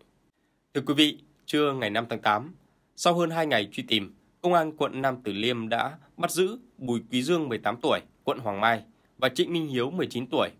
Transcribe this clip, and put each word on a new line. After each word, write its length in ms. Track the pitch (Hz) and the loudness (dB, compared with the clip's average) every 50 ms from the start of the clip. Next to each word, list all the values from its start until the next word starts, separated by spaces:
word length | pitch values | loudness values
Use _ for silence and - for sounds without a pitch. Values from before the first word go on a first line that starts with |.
| _ _ _ _ _ _ _ _ _ _ _ _ _ _ - | _ _ _ _ _ _ _ _ _ _ _ _ _ _ -6
Thưa 60 | 143 143 | -4 0
quý 80 | 147 139 | 0 4
vị, 240 | 143 151 151 147 - - _ _ _ _ | 4 4 4 2 -4 -14 _ _ _ _
trưa 260 | - - 151 151 143 | -2 0 2 2 2
ngày 180 | 135 131 117 104 | 2 0 -2 0
năm 160 | 104 113 117 117 | 0 -2 -2 -2
tháng 100 | 117 104 | -4 0
tám, 340 | - 110 104 107 131 165 - - _ _ _ _ _ _ _ | 2 2 2 2 0 -6 -16 -20 _ _ _ _ _ _ _
sau 180 | - - 180 170 | 0 2 2 4
hơn 160 | 175 170 160 | 2 0 0
hai 160 | 165 165 165 | 0 0 0
ngày 220 | 151 131 110 101 101 | 2 2 0 0 -2
truy 100 | - 135 123 - | -6 -8 -4 -2
tìm, 260 | 113 104 98 90 - _ _ _ _ - | -2 -2 -2 -4 -14 _ _ _ _ -4
Công 140 | - 180 180 | 0 2 4
an 220 | 170 156 156 156 | 4 2 2 -2
quận 260 | - 143 139 - 131 | -2 -2 -2 -2 -2
Nam 140 | 135 135 131 123 - | -2 -2 -2 -2 -6
Từ 80 | 107 | -6
Liêm 360 | 98 98 110 123 123 117 113 110 | -4 -2 0 0 -2 -2 -2 -2
đã 300 | 117 117 117 135 160 - - _ - | -2 -2 -2 -4 -6 -12 -20 _ -8
bắt 140 | - 170 170 | -4 -4 -2
giữ 280 | - 165 185 190 226 247 - - _ - | 0 0 0 0 0 -8 -16 -20 _ -10
Bùi 220 | 131 123 120 113 117 - | -4 -2 -2 -4 -4 -2
Quý 120 | 127 123 | -2 -2
Dương, 260 | 127 151 175 165 151 131 | 0 2 0 0 0 -2
mười 100 | 113 113 | -4 -2
tám 180 | - 104 104 - | -2 -4 -4 0
tuổi, 180 | - 143 107 87 - - _ _ - | 0 0 0 0 -2 -8 _ _ -4
quận 140 | 139 143 - | -4 -4 -2
Hoàng 220 | - 107 98 98 | -4 -6 -2 2
Mai, 220 | 107 117 117 104 - _ _ _ _ _ _ - | 2 2 2 2 -2 _ _ _ _ _ _ -2
và 100 | 131 127 | -2 0
Trịnh 240 | 127 - 180 - | 2 0 -2 0
Minh 140 | 170 165 156 | 0 -4 -2
Hiếu, 240 | 147 131 123 120 139 | -2 -2 -2 -2 -2
mười 160 | 170 180 139 | -2 -4 -4
chín 200 | - - 117 131 | -4 -4 -6 -6
tuổi, 220 | - 160 131 101 85 - | -2 0 0 0 0 -2